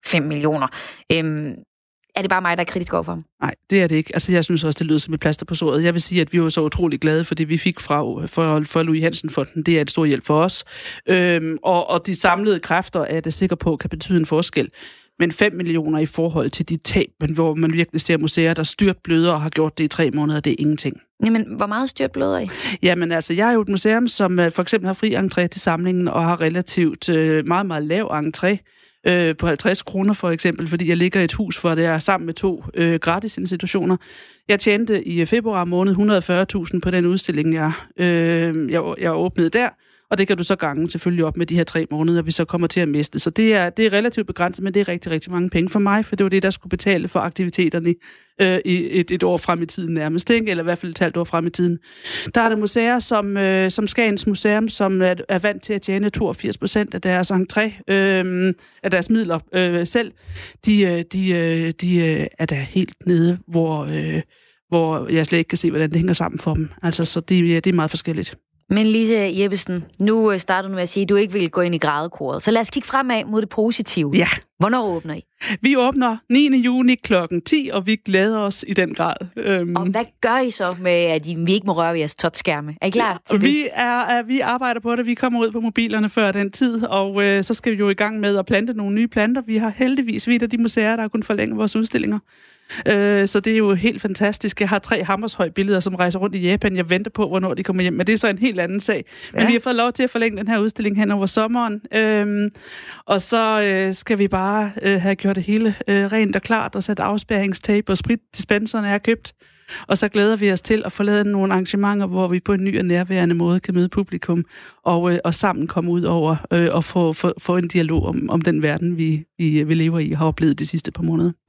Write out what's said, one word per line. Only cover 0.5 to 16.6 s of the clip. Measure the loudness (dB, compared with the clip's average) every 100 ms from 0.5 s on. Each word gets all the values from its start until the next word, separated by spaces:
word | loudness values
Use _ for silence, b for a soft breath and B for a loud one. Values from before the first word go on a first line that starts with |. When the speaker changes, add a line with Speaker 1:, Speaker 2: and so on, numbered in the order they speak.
| -2 -4 B B B B
Speaker 1:
Øhm, | -2 0 -4 -6 -10 -16 _ _ _ _ -6
er |
det | 0
bare | 0
mig, | 0 -2
der |
er | -2
kritisk | -4 -4
over | -4
for | -4
ham? | -10 -12 _
Speaker 2:
Nej, | -8 -8 _
det | 2
er | 4
det | 2
ikke. | 0
Altså, | -4 2
jeg | 2 2
synes | 0
også, | 0 -2
det | 2
lyder | 2
som | 0
et | -2
plaster | -2 -2 -4
på | -2
såret. | 0 2
Jeg | 2
vil | 0
sige, | 0 0
at | 2
vi | 2
var | 2
så | 2
utrolig | 0 0 0 2
glade | 2 0 0
for | -2
det, | 0
vi | 0
fik | 0 -4
fra, | -2 0 0 -4 -4
for, | 0 2 2 0
for | 0
Louis | 2 2
Hansen-fonden. | 0 -2 -4 -4 -4 -2
Det | 2 2
er |
et | 2
stor | 0 2
hjælp | 0 2
for | 2
os. | 2 -2 -12 B B B 0
Øhm, | 2 4 2 0 -2
og, | 0 0 2
og | -2 -2
de | 0
samlede | 2 4 2 0
kræfter | 0 -2 -2 -4
er | -2
jeg | -4 -4
da |
sikker | -2 0 0
på, | -2 -2
kan | -4
betyde | -8 0 0
en | 2
forskel. | 0 0 -2 -2 B B B B _
Men | -2
fem | 2 0 2
millioner | -2 0 0 0
i | 0
forhold | 0 0 0 -2
til | -2